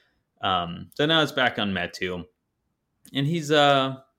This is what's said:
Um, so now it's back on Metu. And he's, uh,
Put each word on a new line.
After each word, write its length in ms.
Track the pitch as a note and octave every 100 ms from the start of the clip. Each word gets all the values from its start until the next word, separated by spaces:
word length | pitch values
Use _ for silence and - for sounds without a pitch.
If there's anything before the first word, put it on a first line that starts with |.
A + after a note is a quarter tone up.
| _ _ _ _
Um, 480 | G2+ F2+ E2+ F2+ F#2
so 120 | - D3+
now 160 | D#3+
it's 100 | D3
back 260 | C3+ A#2+ -
on 140 | G#2
Metu. 520 | F#2 F2 - F#2 F2+ - _ _ _ _ _ _ _ -
And 120 | C3+ C#3+
he's, 240 | E3+ D3
uh, 460 | D3+ C#3+ C#3 C3+ C3 -